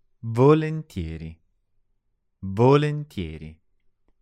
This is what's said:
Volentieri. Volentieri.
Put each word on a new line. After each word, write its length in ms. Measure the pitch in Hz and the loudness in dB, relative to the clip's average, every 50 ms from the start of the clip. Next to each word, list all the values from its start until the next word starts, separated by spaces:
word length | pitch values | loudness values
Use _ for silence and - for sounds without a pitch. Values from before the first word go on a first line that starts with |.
| _ _ _ _ - | _ _ _ _ -12
Volentieri. 1120 | 113 113 120 131 143 156 160 156 156 160 156 151 _ - 92 82 80 80 78 80 80 80 _ _ _ _ _ _ _ _ _ _ _ _ _ _ _ _ _ _ _ _ _ 95 | -4 2 4 6 6 6 4 2 -2 -6 -8 -12 _ -10 -10 -10 -10 -10 -12 -14 -16 -16 _ _ _ _ _ _ _ _ _ _ _ _ _ _ _ _ _ _ _ _ _ -12
Volentieri. 1120 | 95 95 104 120 131 143 147 151 151 147 147 147 147 - 104 87 78 80 78 78 78 80 _ _ _ _ _ _ _ _ _ _ _ _ _ | -6 0 2 4 4 4 4 2 -2 -6 -8 -10 -12 -10 -10 -10 -10 -12 -14 -16 -18 -20 _ _ _ _ _ _ _ _ _ _ _ _ _